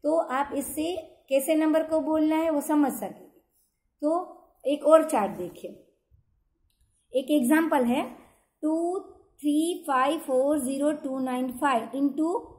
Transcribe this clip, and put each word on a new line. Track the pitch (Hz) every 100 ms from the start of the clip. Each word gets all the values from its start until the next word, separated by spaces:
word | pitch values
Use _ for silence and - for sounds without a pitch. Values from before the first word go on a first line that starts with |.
तो | 294 330
आप | - 254 277 277
इससे | 262 - 320 359 - - _
कैसे | 269 269 311
नंबर | 311 311
को | 320 320
बोलना | 294 311 311 311
है | 330
वो | 294
समझ | 294 302 277
सकेंगे। | - 190 - - _ _ _ _ _ _ _
तो | 294 330 370 - _ _ 254
एक | 285 285
और | 311 311
chart | 254 202 -
देखिए, | 175 - - - - _ _ _ _ _ _ _ _ _ _ _ _
एक | 254 254
एग्जांपल | 302 240 311 330 294 240
है | 240 - - - _ _ _
टू | 302 320 339 370 - - _ _
थ्री | 294 294 330 349 -
फाइव | 269 269 320 320
फोर | 254 277 302
ज़ीरो | 247 269 285 302
टू | 294 262
नाइन | 254 247 254
फ़ाइव | 247 294 240 226 269
into | 277 - 320 - -